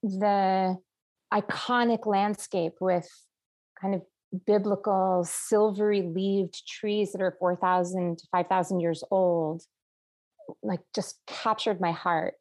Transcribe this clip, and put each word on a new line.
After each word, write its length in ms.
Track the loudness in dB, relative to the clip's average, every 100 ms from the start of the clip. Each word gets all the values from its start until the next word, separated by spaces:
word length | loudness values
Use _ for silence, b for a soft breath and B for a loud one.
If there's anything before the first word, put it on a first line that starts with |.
The 760 | -4 0 2 4 4 2 2 -2 _ _ _ _ _
iconic 720 | -2 -2 -6 0 2 2 0 0
landscape 680 | 0 0 -2 -4 -2 -2 -2
with 280 | 0 0 -2 -16 _ _ _ _ _ -8
kind 160 | -4 -4
of 60 | -6 _ _ -10 2
biblical 800 | 2 4 -2 0 0 2 0 -2
silvery 760 | -6 0 4 4 2 0 2
leaved 680 | 0 -2 0 0 -2 -6 -16
trees 440 | -8 -2 0 0
that 100 | 0
are 140 | -2 0
four 160 | -2 0
thousand 640 | 2 2 2 0 -2 -4
to 80 | -2
five 160 | -2 2
thousand 320 | 0 2 0
years 240 | 0 -2 0
old, 520 | 2 4 2 0 -4 -10 _ _ _ _ _ _ _ -20 -10
like, 160 | -4 -4 -4 -8
just 240 | -6 -10 -16
captured 540 | -6 -2 -2 -2 0
my 100 | -2
heart. 440 | -2 0 0 -2 -8